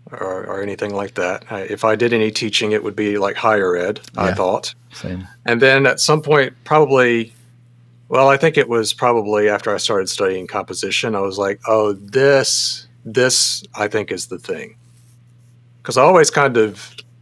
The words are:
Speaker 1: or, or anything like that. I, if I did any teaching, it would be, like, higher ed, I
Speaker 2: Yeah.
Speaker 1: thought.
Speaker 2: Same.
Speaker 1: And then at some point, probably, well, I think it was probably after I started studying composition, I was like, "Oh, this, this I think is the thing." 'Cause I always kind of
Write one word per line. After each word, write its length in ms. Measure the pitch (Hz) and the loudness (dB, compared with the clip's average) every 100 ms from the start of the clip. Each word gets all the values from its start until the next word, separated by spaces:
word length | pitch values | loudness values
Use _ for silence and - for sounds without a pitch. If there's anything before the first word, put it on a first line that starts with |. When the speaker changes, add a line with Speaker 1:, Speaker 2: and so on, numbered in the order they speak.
| - | -20
Speaker 1:
or, 340 | - 95 92 95 | -12 -8 -8 -8
or 160 | 98 | -8
anything 320 | 101 98 104 | -8 -6 -6
like 200 | 101 98 - | -6 -6 -4
that. 300 | 90 98 - | -4 -6 -10
I, 100 | 104 | -10
if 220 | 98 101 110 | -8 -4 0
I 100 | 107 | 2
did 160 | 117 | 2
any 180 | 117 110 | 2 0
teaching, 400 | 107 113 - 107 | -2 -6 -4 -2
it 120 | 107 | -2
would 120 | 104 101 | -4 -4
be, 220 | 104 101 | -2 -2
like, 180 | 98 - | -2 -2
higher 400 | 113 107 92 90 | 0 2 2 0
ed, 240 | 90 110 - - | -2 -6 -10 -4
I 120 | 98 | -2
Speaker 2:
Yeah. 40 | 92 | 0
Speaker 1:
thought. 380 | 92 110 - - _ | 0 -2 -4 -14 _
Speaker 2:
Same. 340 | - - 90 95 - - | -14 -12 -12 -14 -10 -4
Speaker 1:
And 160 | 117 | 2
then 240 | 135 135 135 | 4 4 4
at 140 | - | 2
some 220 | - 156 | 2 0
point, 320 | 143 151 127 - | 2 2 2 -4
probably, 720 | - 151 143 135 123 117 113 - _ _ _ _ _ _ - | 0 2 4 4 4 2 -2 -10 _ _ _ _ _ _ -4
well, 180 | 127 135 | 2 4
I 100 | 135 | 4
think 200 | 160 147 | 2 2
it 100 | 120 | 0
was 240 | 117 107 | 0 -2
probably 560 | - 123 117 104 104 104 | -2 0 0 0 0 2
after 240 | 101 - | 0 -2
I 40 | 98 | -4
started 320 | - 104 92 | -2 -2 -2
studying 380 | - 98 92 90 | -2 -2 -2 -6
composition, 680 | 104 92 92 98 - 120 104 | -8 -8 -8 -6 -4 -4 -4
I 60 | |
was 160 | 98 95 | -4 -4
like, 220 | 98 101 - | -4 -4 0
"Oh, 260 | 110 104 | 2 2
this, 920 | 98 101 127 139 139 127 - - - - _ 113 | -2 -4 2 4 4 2 -2 -4 -8 -14 _ -6
this 580 | 110 127 - - - - - | 0 2 2 -2 -4 -10 -6
I 120 | 104 | -4
think 240 | 107 101 | -2 -4
is 140 | 90 - | -8 -10
the 100 | 90 | -12
thing." 360 | - 80 - _ _ _ _ _ _ _ _ _ _ _ | -10 -10 -12 _ _ _ _ _ _ _ _ _ _ _
'Cause 140 | - 127 | -4 4
I 40 | |
always 260 | 147 185 151 | 6 6 6
kind 280 | 160 139 120 | 4 2 2
of 320 | 107 92 - - - _ | 0 -2 -16 -20 -20 _